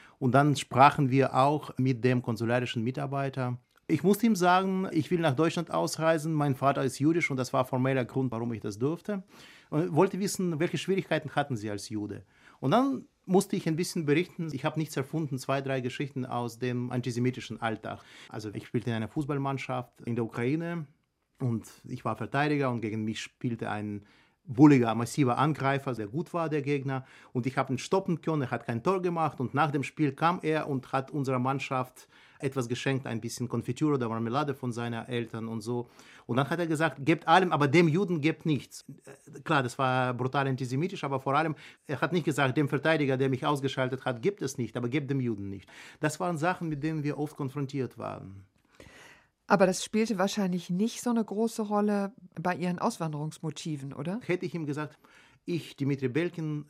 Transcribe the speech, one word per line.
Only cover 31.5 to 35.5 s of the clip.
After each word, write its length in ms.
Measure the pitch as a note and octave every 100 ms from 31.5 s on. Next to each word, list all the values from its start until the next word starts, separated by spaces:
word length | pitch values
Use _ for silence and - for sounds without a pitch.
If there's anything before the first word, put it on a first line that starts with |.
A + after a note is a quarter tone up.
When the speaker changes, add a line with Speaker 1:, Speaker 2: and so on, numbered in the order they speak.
| C#3 - C3 B2 - - - - -
Speaker 1:
etwas 300 | C#3+ D#3+ D#3
geschenkt, 400 | B2 C#3 C3+ B2
ein 120 | A#2
bisschen 280 | A2+ - A#2+
Konfitüre 460 | A#2+ A2+ B2 D3+
oder 140 | C#3+ A#2
Marmelade 460 | A2+ A2+ C3 D3
von 160 | B2+ B2
seinen 340 | A2+ A#2 A#2 A2+
Eltern 420 | A#2+ A2+ A2+
und 140 | A2+